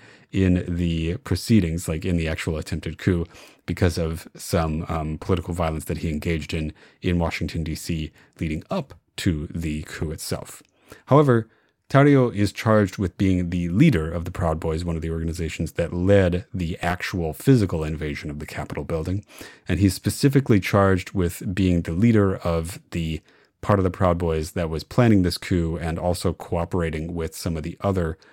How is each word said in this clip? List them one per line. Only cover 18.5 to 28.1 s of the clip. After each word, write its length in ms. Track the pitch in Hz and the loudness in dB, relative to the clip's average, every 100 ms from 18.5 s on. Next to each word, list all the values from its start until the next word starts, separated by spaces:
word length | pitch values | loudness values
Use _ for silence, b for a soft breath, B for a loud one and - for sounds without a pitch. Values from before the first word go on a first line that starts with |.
| - - - | -10 -8 -8
building, 400 | 76 82 87 95 - B B B - | -6 -4 -2 -4 -6 B B B -2
and 140 | 87 | 4
he's 120 | 98 | 4
specifically 680 | - 107 - 139 139 135 104 | 4 -2 2 4 4 4 4
charged 500 | - 104 98 92 - | 4 4 4 2 0
with 420 | 101 87 - 98 | -2 -2 -2 -4
being 300 | 92 92 87 | 2 4 2
the 100 | 85 | 0
leader 440 | 85 117 110 98 - | 2 4 6 4 0
of 420 | 87 82 82 - - | -2 -2 -4 -8 -8
the 280 | 85 82 78 b b b _ | -6 -4 -6 b b b _
part 200 | - 101 | 0 2
of 20 | |
the 80 | 92 | 2
Proud 280 | - 92 87 | 2 2 2
Boys 340 | 85 80 78 | 0 -2 -2
that 180 | 92 82 | -4 -4
was 140 | 80 | -4
planning 380 | - - 117 104 | -2 4 6 6
this 140 | 87 - | 4 0
coup 400 | - 92 82 82 | 0 0 0 -2
and 220 | 82 82 | -4 -2
also 340 | 87 87 90 | -2 -2 -2
cooperating 800 | 80 - 85 85 92 82 80 82 | -4 -4 -4 -2 -2 -2 -4 -6
with 220 | 87 80 | -6 -6
some 220 | - 92 80 | -6 -6 -6
of 80 | |
the 120 | 80 - | -6 -4
other 360 | 101 95 82 | -2 0 -2